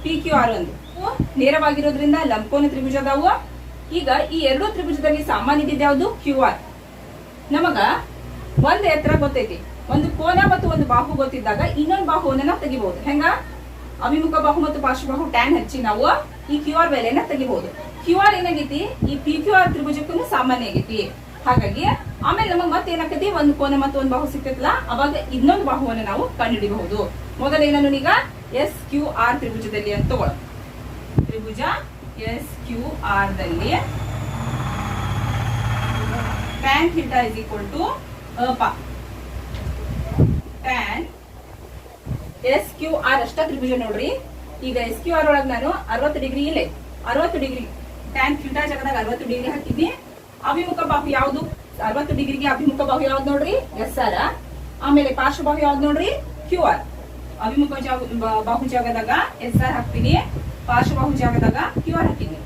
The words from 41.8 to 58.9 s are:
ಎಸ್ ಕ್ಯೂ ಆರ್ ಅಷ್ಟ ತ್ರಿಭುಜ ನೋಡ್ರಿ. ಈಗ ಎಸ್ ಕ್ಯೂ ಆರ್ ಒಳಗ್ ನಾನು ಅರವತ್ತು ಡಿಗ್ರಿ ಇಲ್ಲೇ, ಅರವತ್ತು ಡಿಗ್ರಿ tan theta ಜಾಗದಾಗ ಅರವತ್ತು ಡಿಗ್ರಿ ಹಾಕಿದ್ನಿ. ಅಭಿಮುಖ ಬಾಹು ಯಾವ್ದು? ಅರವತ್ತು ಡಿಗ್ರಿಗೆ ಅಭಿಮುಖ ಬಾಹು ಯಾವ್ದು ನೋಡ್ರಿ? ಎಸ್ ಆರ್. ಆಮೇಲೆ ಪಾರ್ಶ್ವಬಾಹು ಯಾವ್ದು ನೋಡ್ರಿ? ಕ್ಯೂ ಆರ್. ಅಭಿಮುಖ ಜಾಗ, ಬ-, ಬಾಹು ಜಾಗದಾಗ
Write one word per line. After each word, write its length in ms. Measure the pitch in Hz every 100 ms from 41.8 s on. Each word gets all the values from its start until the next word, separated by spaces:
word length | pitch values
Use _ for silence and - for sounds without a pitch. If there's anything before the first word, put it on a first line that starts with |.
| - - - - - - 247
ಎಸ್ 160 | 277 - -
ಕ್ಯೂ 120 | 311 311 254
ಆರ್ 100 | 269 -
ಅಷ್ಟ 120 | - 311
ತ್ರಿಭುಜ 220 | 262 254 247
ನೋಡ್ರಿ. 260 | 220 208 277 539 - - - - 262
ಈಗ 80 | 247 233
ಎಸ್ 120 | -
ಕ್ಯೂ 80 | 339 320
ಆರ್ 100 | 302
ಒಳಗ್ 160 | 285 269
ನಾನು 180 | 233 285 370 -
ಅರವತ್ತು 280 | 233 294 294
ಡಿಗ್ರಿ 180 | 262 262 294
ಇಲ್ಲೇ, 140 | 311 170 - - - -
ಅರವತ್ತು 300 | 269 339 339
ಡಿಗ್ರಿ 200 | 262 247 233 - - - - -
tan 160 | 262 294
theta 200 | 269 - 294
ಜಾಗದಾಗ 240 | 277 269 247
ಅರವತ್ತು 260 | 220 240 240
ಡಿಗ್ರಿ 200 | 247 247 285
ಹಾಕಿದ್ನಿ. 340 | - - 330 - - - - - -
ಅಭಿಮುಖ 280 | 294 349 - 302
ಬಾಹು 160 | 285 285 269
ಯಾವ್ದು? 240 | 277 262 - - - - 220
ಅರವತ್ತು 260 | 262 294 269
ಡಿಗ್ರಿಗೆ 280 | 277 269 285
ಅಭಿಮುಖ 260 | - 294 - 269
ಬಾಹು 140 | 254 269
ಯಾವ್ದು 180 | 269 262
ನೋಡ್ರಿ? 220 | 285 311 523 - 214
ಎಸ್ 160 | - 262 233
ಆರ್. 120 | 175 - - - - - - 277
ಆಮೇಲೆ 240 | 285 269 254
ಪಾರ್ಶ್ವಬಾಹು 420 | 269 285 294 294 285
ಯಾವ್ದು 160 | 277 294
ನೋಡ್ರಿ? 220 | 294 381 587 - - -
ಕ್ಯೂ 120 | 359 320
ಆರ್. 100 | - - - - - - - 226
ಅಭಿಮುಖ 260 | 277 285 269 262
ಜಾಗ, 140 | 254 247 233
ಬ-, 180 | 226 220 220
ಬಾಹು 140 | 233 254
ಜಾಗದಾಗ 360 | 247 240